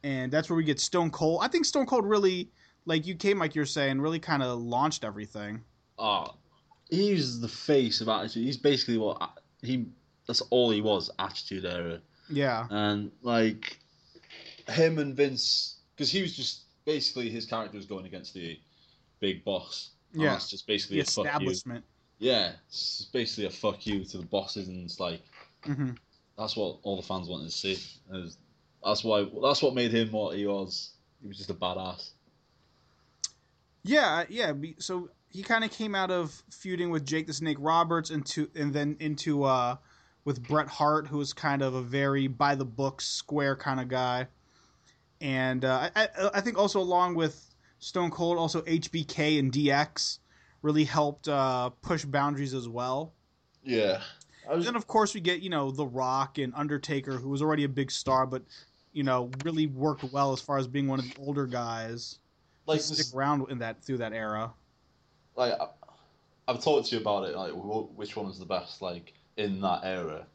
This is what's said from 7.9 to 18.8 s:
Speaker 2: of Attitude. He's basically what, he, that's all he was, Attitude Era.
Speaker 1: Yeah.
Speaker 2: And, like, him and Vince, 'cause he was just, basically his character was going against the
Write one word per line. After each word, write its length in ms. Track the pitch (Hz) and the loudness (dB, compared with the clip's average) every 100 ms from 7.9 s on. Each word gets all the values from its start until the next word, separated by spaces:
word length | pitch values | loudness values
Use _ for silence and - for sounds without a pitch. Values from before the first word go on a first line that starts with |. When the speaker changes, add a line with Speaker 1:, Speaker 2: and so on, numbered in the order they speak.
| - | 0
Speaker 2:
of 80 | 110 | 0
Attitude. 360 | 107 110 117 | 0 0 -2
He's 120 | 123 131 | -2 2
basically 400 | 143 135 - 117 | 2 2 2 2
what, 400 | 104 - 87 - _ _ | 2 -2 -6 -10 _ _
he, 240 | 117 127 113 - _ _ - | -4 -2 -2 -10 _ _ -2
that's 140 | - - | -2 4
all 200 | 123 120 | 4 6
he 100 | 104 | 4
was, 300 | 107 98 87 - | 4 2 0 -6
Attitude 460 | 98 - - 95 90 | -6 -6 -8 -6 -4
Era. 340 | 87 85 82 _ _ - | -4 -4 -6 _ _ -4
Speaker 1:
Yeah. 380 | 143 139 113 113 | 0 2 0 -2
Speaker 2:
And, 420 | 104 104 101 104 - | 0 2 0 -2 -6
like, 560 | 123 117 110 110 - - _ _ _ - _ - - - - | 2 4 4 2 -10 -12 _ _ _ -20 _ -20 -18 -16 -4
him 300 | 160 160 160 | 4 4 4
and 160 | 143 | -2
Vince, 640 | 131 139 127 - - - - _ - | 2 2 2 0 0 -2 -10 _ -4
'cause 140 | 143 | 0
he 120 | 196 | 0
was 120 | 180 | -2
just, 280 | - - - - _ - | -4 -6 -8 -16 _ -2
basically 420 | 151 - 131 117 | 0 0 -2 -4
his 160 | 113 107 | -6 -4
character 300 | 113 104 101 | -6 -6 -10
was 100 | 92 | -10
going 200 | 95 92 | -10 -10
against 260 | 92 87 | -14 -14
the 240 | 92 85 78 _ _ | -12 -10 -12 _ _